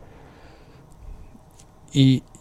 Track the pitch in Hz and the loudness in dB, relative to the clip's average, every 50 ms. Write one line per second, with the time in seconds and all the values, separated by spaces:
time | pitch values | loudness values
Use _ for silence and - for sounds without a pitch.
0 | - - - - - - - - - - - - - - - - - - - - | -20 -20 -20 -20 -20 -20 -20 -20 -20 -20 -20 -20 -20 -20 -20 -20 -20 -20 -20 -20
1 | - - - - - - - - - - - - - - - - - - - 143 | -20 -20 -20 -20 -20 -20 -20 -20 -20 -20 -20 -20 -20 -20 -20 -20 -16 -6 0 2
2 | 135 131 131 117 - - - - | 2 2 2 0 -2 -10 -20 -16